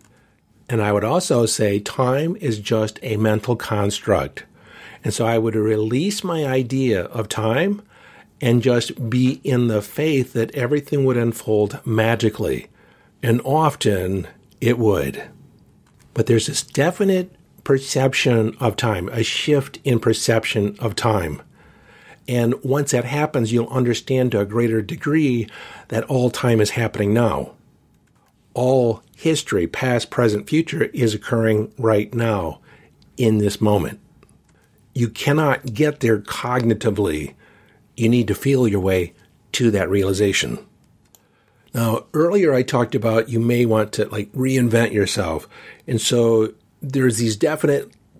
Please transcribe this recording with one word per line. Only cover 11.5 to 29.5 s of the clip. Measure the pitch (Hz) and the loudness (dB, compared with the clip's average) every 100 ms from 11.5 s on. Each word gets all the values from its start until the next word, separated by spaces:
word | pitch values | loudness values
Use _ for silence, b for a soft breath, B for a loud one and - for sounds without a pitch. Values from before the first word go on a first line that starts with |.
| 107 104 - - | 0 0 -4 -2
magically. | 113 110 113 113 - 92 64 - b b b b _ | 0 2 2 0 0 -4 -4 -8 b b b b _
And | 123 117 | 0 0
often | 131 151 156 - 117 98 92 95 87 - _ _ | 0 0 0 0 0 0 -2 -4 -6 -14 _ _
it | 113 120 | 0 2
would. | 110 92 69 - - - - _ _ _ _ _ _ | 2 2 -2 -6 -14 -20 -20 _ _ _ _ _ _
But | - 110 | -2 2
there's | 117 - | 2 0
this | - | -6
definite | - - 151 180 196 185 180 - _ _ | -6 0 0 2 0 0 -2 -12 _ _
perception | - 135 139 135 131 - 135 117 110 - | 0 0 0 0 0 2 2 2 0 -2
of | 113 101 | -2 0
time, | 117 98 87 | -2 -2 -4
a | 120 | -4
shift | 113 - - 147 139 - | -4 -4 0 0 0 -6
in | - 120 | -2 0
perception | - 113 - 113 - 117 101 104 | 2 0 0 0 0 -2 -2 -4
of | 113 - | -6 -2
time. | 117 107 82 73 - B B B B B B B - | 0 0 -2 -8 -14 B B B B B B B -4
And | 123 117 123 | 0 0 -2
once | 135 143 139 | -2 -2 0
that | 123 | -2
happens, | 120 147 151 139 110 | -2 -2 -2 0 0
you'll | 120 113 | 0 0
understand | 131 123 117 - 131 127 | -2 0 -2 -2 0 0
to | 113 | 0
a | 101 | 0
greater | 110 120 113 | 0 0 0
degree | 98 151 143 156 147 120 110 B B B - | -4 -6 -2 0 2 0 -4 B B B -6
that | 113 | -6
all | - 131 123 | -2 0 0
time | - 123 113 | 0 2 2
is | 104 | 2
happening | - 113 - 101 | 0 -4 -2 0
now. | 110 117 69 67 - _ _ _ _ _ _ _ _ _ | 2 2 0 -6 -14 _ _ _ _ _ _ _ _ _
All | - 127 131 120 110 - - | -2 2 4 2 -2 -8 -4
history, | 165 156 - | -2 -2 -2